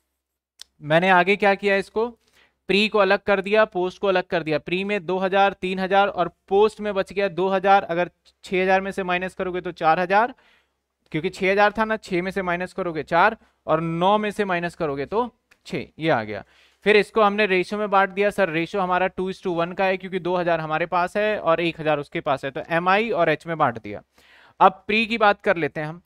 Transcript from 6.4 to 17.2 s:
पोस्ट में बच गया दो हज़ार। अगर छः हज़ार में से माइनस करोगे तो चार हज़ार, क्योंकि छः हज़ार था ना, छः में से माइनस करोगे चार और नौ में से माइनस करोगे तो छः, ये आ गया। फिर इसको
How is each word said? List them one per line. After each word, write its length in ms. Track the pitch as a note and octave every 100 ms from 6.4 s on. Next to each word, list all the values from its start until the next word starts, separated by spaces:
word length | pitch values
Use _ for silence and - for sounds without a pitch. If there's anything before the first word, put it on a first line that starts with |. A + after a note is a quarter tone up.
| -
पोस्ट 320 | G3 G#3+ -
में 120 | G#3
बच 180 | G3 F#3
गया 160 | F#3+ G3+
दो 180 | E3 F#3+
हज़ार। 340 | F#3+ G3 G3
अगर 260 | - E3+ F3 _ _ _
छः 180 | - F#3
हज़ार 180 | F#3 F#3+
में 100 | G3
से 100 | F#3+
माइनस 320 | F3+ F3+ F#3
करोगे 260 | - F#3 F3+
तो 120 | F3
चार 280 | E3+ D#3+ D#3+
हज़ार, 340 | F3+ G3+ B3 - _ _ _ _ _ _ _
क्योंकि 180 | D#3+ F3
छः 200 | - F#3
हज़ार 200 | G3 G#3
था 120 | G3+
ना, 120 | A3 A3
छः 260 | - F3
में 80 | F#3
से 120 | G3
माइनस 300 | F3+ F3 F#3
करोगे 300 | - F3 D#3
चार 320 | C3+ E3+ G3+ A3 _ _ -
और 140 | D#3
नौ 360 | E3 E3 F#3 G#3+
में 120 | G#3
से 140 | G3
माइनस 300 | G3 F3 E3+
करोगे 320 | - D#3 C#3 C3+
तो 240 | G#3 A#3+ - _ _ -
छः, 200 | D#3+ G2+ -
ये 120 | D#3+
आ 120 | B2
गया। 200 | G#2+ G2+ - _ _ _ G3
फिर 100 | G#3+
इसको 260 | F#3+ A3